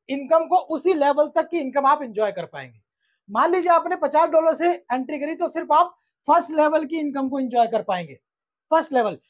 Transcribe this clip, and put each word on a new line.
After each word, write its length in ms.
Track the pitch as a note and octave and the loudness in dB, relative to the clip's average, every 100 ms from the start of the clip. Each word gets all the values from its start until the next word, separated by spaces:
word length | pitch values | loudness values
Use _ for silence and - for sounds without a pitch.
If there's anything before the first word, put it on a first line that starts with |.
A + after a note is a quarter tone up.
| - | -10
इनकम 360 | C#4 C#4 D#4+ D#4+ | -8 0 0 2
को, 100 | F4+ | 0
उसी 380 | - D#4+ F4+ | 0 -2 0
लेवल 340 | E4+ C#4+ C#4+ D4 | 2 2 2 0
तक 220 | D#4+ D#4+ | -2 -2
की 100 | E4+ | -4
इनकम 260 | C4+ C#4+ C#4 | -4 0 2
आप 180 | D4+ | 2
एंजॉय 280 | C4 G3+ G#3 | 0 -4 -4
कर 140 | F#3 D#3+ | -4 -10
पाएंगे। 360 | C#3+ C3 A2+ _ _ _ _ - | -12 -16 _ _ _ _ _ -6
मान 220 | G#3+ D#4+ | 0 0
लीजिए 200 | F#4 F4 | 2 2
आपने 240 | E4+ E4+ F4+ | 2 2 -2
पचास 340 | C#4+ D4+ E4 | 0 2 2
डॉलर 260 | D#4 D#4+ D#4 | 2 2 2
से 160 | F4 | 0
एंट्री 480 | F4 - B3+ B3 D4+ | -2 -4 -6 -4 -6
करी, 160 | D4 D#4+ | -6 -6
तो 120 | E4+ | -6
सिर्फ 200 | E4 D#4+ | -4 2
आप 260 | D4+ F4+ - _ _ - | 2 2 -4 _ _ 2
फर्स्ट 240 | E4 E4+ | 2 2
लेवल 340 | D#4 D4+ D#4 D4+ | 2 2 2 -2
की 120 | D#4+ | -4
इनकम 300 | D4 C#4 C4+ | -4 -4 -4
को 100 | C4+ | -4
एंजॉय 280 | C4 A#3+ A#3 | -2 0 2
कर 140 | A3+ | 0
पाएंगे। 380 | G3+ F3+ D#3+ C3 _ _ _ _ - | -2 -6 -6 -16 _ _ _ _ 0
फर्स्ट 220 | D#4+ D#4 | 0 2
लेवल, 240 | B3+ G#3+ D#3+ _ | 0 0 -4 _